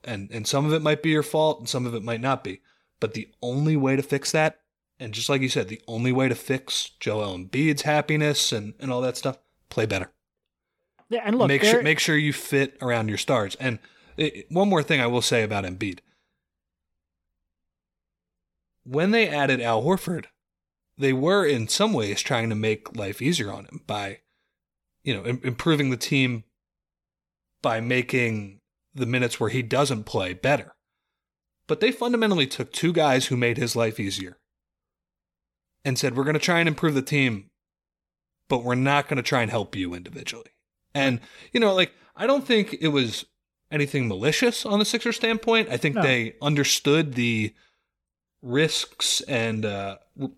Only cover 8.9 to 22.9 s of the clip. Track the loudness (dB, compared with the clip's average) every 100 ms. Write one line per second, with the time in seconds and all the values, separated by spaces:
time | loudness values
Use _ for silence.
8.9 | -2 -2 -2 -6 -6 _ _ _ -2 -2
9.9 | -2 -6 _ _ _ _ _ _ _ _
10.9 | _ -6 -4 0 2 4 4 4 4 4
11.9 | 2 2 2 2 -2 -2 0 0 -2 -2
12.9 | 0 0 -2 0 0 -2 -4 -4 -6 -10
13.9 | _ _ -4 -4 -4 -4 0 2 2 2
14.9 | 0 2 0 2 2 2 -2 -4 -6 -6
15.9 | -8 _ _ _ _ _ _ _ _ _
16.9 | _ _ _ _ _ _ _ _ _ _
17.9 | _ _ _ _ _ _ _ _ _ -6
18.9 | 0 2 4 2 2 2 2 2 2 2
19.9 | 0 -2 -8 -8 _ _ _ _ _ _
20.9 | -2 0 2 2 4 2 0 0 0 2
21.9 | 2 0 -2 -2 -2 0 0 0 -2 -6